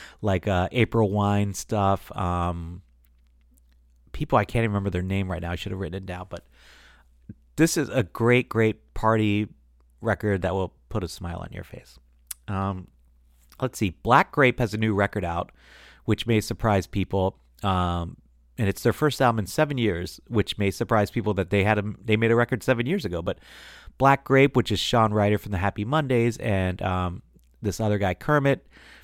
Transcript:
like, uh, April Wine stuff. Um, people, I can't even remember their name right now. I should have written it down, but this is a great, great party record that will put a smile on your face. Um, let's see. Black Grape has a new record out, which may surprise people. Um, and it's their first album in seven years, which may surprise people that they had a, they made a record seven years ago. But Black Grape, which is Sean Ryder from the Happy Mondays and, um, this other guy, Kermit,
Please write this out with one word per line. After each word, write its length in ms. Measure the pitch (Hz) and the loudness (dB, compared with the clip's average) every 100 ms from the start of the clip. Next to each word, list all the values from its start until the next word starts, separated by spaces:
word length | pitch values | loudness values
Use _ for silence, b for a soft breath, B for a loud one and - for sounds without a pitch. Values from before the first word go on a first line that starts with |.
| B - | B -6
like, 260 | 107 92 104 | -2 0 0
uh, 200 | 92 92 | 0 0
April 400 | 123 113 117 104 | 0 2 2 2
Wine 420 | 101 101 101 101 | 2 2 2 -2
stuff. 640 | 95 - 107 98 98 - - | -6 -4 0 0 0 -4 -6
Um, 640 | 90 87 87 85 85 87 - _ _ _ _ _ _ _ _ _ _ _ _ | -4 -2 -4 -6 -10 -14 -18 _ _ _ _ _ _ _ _ _ _ _ _
people, 260 | - 151 127 | -8 0 2
I 60 | 101 | 2
can't 180 | 120 | 0
even 80 | 113 | 0
remember 180 | 101 98 | 0 -2
their 140 | 90 | -2
name 280 | 92 98 95 | -2 -2 -2
right 100 | 85 | -6
now. 100 | 85 | -6
I 40 | 87 | -6
should 160 | - | -6
have 80 | 95 | -6
written 180 | 92 92 | -6 -8
it 80 | 95 | -10
down, 180 | 90 92 | -12 -12
but 140 | 87 - b b b b b b _ - - _ - | -14 -16 b b b b b b _ -20 -20 _ 2
this 220 | 165 170 | 2 2
is 120 | 139 | -2
a 120 | 131 | -2
great, 480 | 98 - 117 123 120 | -2 0 2 4 2
great 460 | 113 110 - _ - | 2 2 0 _ -2
party 520 | 110 113 107 104 107 - _ _ _ _ | 2 2 2 0 -2 -10 _ _ _ _
record 400 | 110 98 107 98 | -2 -2 0 0
that 140 | 87 95 | 0 -2
will 180 | 90 - - | -4 -8 -10
put 160 | 110 | -6
a 40 | 87 | -6
smile 320 | - 87 85 | -8 -10 -10
on 100 | 85 | -10
your 140 | 92 - | -14 -16
face. 340 | - - - _ _ - - - | -18 -20 -20 _ _ -16 -14 -8
Um, 400 | 98 98 92 90 _ _ _ _ _ _ - | -4 -4 -6 -12 _ _ _ _ _ _ -6
let's 160 | 127 - | -6 -2
see. 120 | 98 | -2
Black 420 | - 107 131 190 | -2 4 4 4
Grape 280 | - 131 - | 2 2 2
has 140 | 113 | -2
a 40 | 107 | 0
new 160 | 110 | 0
record 320 | 101 101 104 87 | 2 0 -2 -4
out, 260 | 85 - B B B B B - | -4 -6 B B B B B -2
which 200 | 107 113 | -2 0
may 140 | 110 | 0
surprise 480 | - 95 113 101 90 | 0 -2 2 2 0
people. 500 | 98 92 98 95 - _ _ | -4 -2 0 -2 -4 _ _
Um, 540 | 98 92 90 87 85 - _ _ _ - | -2 0 0 -2 -6 -12 _ _ _ -4
and 120 | 101 | -2
it's 140 | - | 0
their 100 | 120 | 0
first 280 | - 151 - | 2 0 2
album 180 | 127 113 | 2 2
in 80 | 95 | -2
seven 300 | - 151 135 | -2 0 0
years, 440 | 110 85 90 - - | -2 -2 -6 -12 -4
which 280 | 113 - - | -2 0 0
may 140 | 101 | -2
surprise 400 | - 113 110 101 | -2 0 2 2
people 220 | 120 104 | -2 -2
that 160 | 98 90 | -2 0
they 160 | 101 98 | 2 2
had 120 | 104 | 0
a, 60 | 104 - | -2 -6
they 120 | 110 110 | -2 2
made 160 | 113 | 4
a 40 | 117 | 2
record 280 | 120 120 | 2 0
seven 220 | - 120 123 | 0 0 0
years 180 | 190 | -2
ago. 180 | 110 85 | -4 -4
But 180 | 90 - B B B B B - | -6 -8 B B B B B 0
Black 260 | 135 139 | 2 2
Grape, 320 | - 135 139 127 | 4 4 6 4
which 160 | - | 0
is 80 | 104 | -2
Sean 340 | - 120 110 | 0 2 2
Ryder 240 | 104 104 104 | 4 2 2
from 140 | 101 | -2
the 60 | 95 | -2
Happy 260 | 98 98 | -2 -2
Mondays 540 | 104 156 139 123 117 110 | -2 -2 0 2 0 -2
and, 440 | 117 95 92 92 | -2 0 0 -2
um, 400 | 92 92 90 90 - _ _ _ | -4 -2 -4 -6 -16 _ _ _
this 200 | 104 92 | -6 -2
other 160 | 107 104 | -2 0
guy, 160 | 98 | -2
Kermit, 520 | 90 - 147 139 135 - B B B | -2 0 2 4 0 -4 B B B